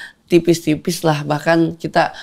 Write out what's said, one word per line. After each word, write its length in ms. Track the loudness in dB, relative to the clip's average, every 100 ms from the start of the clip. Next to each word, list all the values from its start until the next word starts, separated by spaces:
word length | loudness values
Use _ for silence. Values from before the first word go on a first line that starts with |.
| -18 -20 2
tipis-tipis 760 | 2 4 0 0 -2 -2 -2
lah, 220 | 0 0
bahkan 500 | -2 -2 0 2 2
kita 380 | -2 -4 0 0 -2